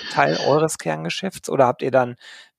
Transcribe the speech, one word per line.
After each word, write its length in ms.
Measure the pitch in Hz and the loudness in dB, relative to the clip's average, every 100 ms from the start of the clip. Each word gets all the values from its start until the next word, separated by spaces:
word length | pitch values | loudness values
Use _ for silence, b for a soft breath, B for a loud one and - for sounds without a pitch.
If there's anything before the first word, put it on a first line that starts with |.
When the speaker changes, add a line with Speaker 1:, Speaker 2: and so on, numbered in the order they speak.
| - | -4
Speaker 1:
Teil 260 | 156 143 156 - | 0 2 2 2
eures 320 | 151 156 - | 2 2 -2
Kerngeschäfts 720 | 160 156 165 - 190 - - | -6 -6 -6 -6 -8 -8 -2
oder 160 | 147 123 | 2 4
habt 160 | - | 2
ihr 80 | 139 | 0
dann 240 | 131 123 | 2 0
Speaker 2:
Genau, 60 | 123 B B B | -4 B B B